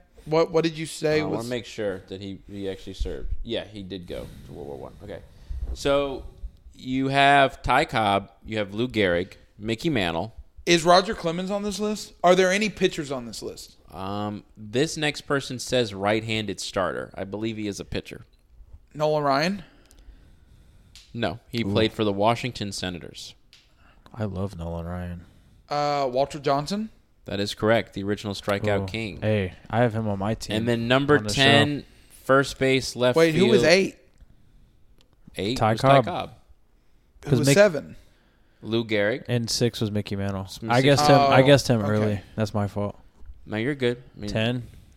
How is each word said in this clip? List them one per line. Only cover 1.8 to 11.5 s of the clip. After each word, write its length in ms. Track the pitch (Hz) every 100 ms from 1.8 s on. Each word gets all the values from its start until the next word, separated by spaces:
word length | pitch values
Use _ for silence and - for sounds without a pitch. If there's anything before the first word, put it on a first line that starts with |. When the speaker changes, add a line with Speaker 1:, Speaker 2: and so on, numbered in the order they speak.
| 101 92 -
Speaker 2:
that 100 | 95
he, 200 | 101 95 -
he 160 | 101 95
actually 280 | 95 101 95
served. 340 | 92 71 - -
Yeah, 200 | 113 101 92
he 160 | 107
did 240 | 92 95 87
go 200 | 64 64 - -
to 40 |
World 160 | 82 71
War 100 | 67
One. 160 | 65 -
Okay. 160 | 101 85 - - - - -
So 520 | - 143 139 139 131 - - - - - -
you 320 | 127 131 135
have 540 | 139 139 139 135 -
Ty 240 | 131 131 160
Cobb, 460 | 127 104 98 98 _ 107
you 120 | 110
have 160 | 95
Lou 140 | 104 127
Gehrig, 440 | 110 95 85 98 - - -
Mickey 320 | 107 113 165
Mantle. 440 | 127 87 82 107 - - - -
Speaker 1:
Is 180 | 170
Roger 300 | 165 175 196 214
Clemens 340 | 165 170
on 140 | 190